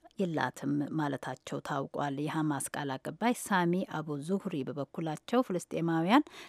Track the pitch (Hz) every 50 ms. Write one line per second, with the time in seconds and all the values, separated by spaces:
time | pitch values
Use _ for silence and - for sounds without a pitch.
0 | - - _ - 196 175 160 143 127 127 - - - 143 143 147 147 - - 160
1 | 151 143 139 135 - 135 127 - - - 147 139 - - 151 139 139 147 - 143
2 | 143 143 139 143 147 160 160 160 156 156 143 135 - - - 139 147 139 131 131
3 | - - 151 - 214 240 240 - - - 208 180 175 170 175 185 196 - - 160
4 | 151 156 147 143 139 160 196 190 - 196 - 147 123 123 127 143 139 - - -
5 | 165 156 151 - - - - 247 254 - 190 170 - - - 160 165 165 165 165
6 | 165 180 220 294 302 - - - -